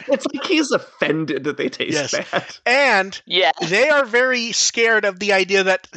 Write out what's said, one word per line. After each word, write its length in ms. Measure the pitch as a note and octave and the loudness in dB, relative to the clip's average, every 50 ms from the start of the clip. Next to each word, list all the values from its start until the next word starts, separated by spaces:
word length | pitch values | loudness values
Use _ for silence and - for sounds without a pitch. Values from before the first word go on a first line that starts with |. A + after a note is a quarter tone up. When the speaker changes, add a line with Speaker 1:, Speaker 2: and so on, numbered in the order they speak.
| - - | -4 -2
Speaker 1:
it's 180 | C#4 - - C#4+ - | -2 -2 -2 -2 -6
like 120 | C4+ - | -6 -4
he's 260 | - F#4+ D#4 D4+ C4 | 0 0 0 2 2
offended 720 | A#3+ F3+ - - - - E3+ D3 D3 D#3+ D#3+ D3 D3 C3+ C3 | 0 -2 -4 -4 -6 -4 -2 0 0 -2 -2 -4 -4 -4 -4
that 140 | D3 C#3 - | -4 -4 -4
they 100 | C#3+ D3 | -4 -4
taste 240 | - - C3 - D#3 D3+ C#3 B2 - | -4 -4 -4 -2 -2 -2 -2 -2 -4
Speaker 2:
Yes. 160 | D3 - - | -6 -4 -4
Speaker 1:
bad. 140 | - E3+ - - - - - | -4 -4 -4 -6 -12 -6 -2
Speaker 2:
And 560 | A#3 B3 C#4 C#4+ C4 A3 G3 F#3+ G3 - - - | 0 2 2 4 4 2 2 0 -2 -6 -14 -10
Speaker 3:
Yeah. 260 | - - F3+ F#3 D#3+ D#3 - F3 D#3+ | -4 0 2 2 2 2 0 -2 -2
Speaker 2:
they 220 | F3+ G#3 B3+ D4+ | 0 2 2 4
are 160 | D4+ C#4+ C4+ | 2 2 2
very 480 | A3 G#3+ A#3+ B3+ C4 B3+ A#3+ A#3 A#3 G3 | 2 2 0 2 2 0 -2 -2 -4 -2
scared 500 | - - - - A#3 A#3 A3+ A3+ G#3+ G#3 | -2 -2 0 0 2 2 2 2 2 2
of 160 | G3+ F#3+ F3+ | 0 -2 -2
the 140 | G#3 G3+ G3+ | -2 0 2
idea 300 | F#3+ F#3+ F3+ G3 G3 F#3+ | 2 2 2 2 2 2
that 240 | F#3+ F#3 F3+ - - - | 2 0 0 -2 -8 -18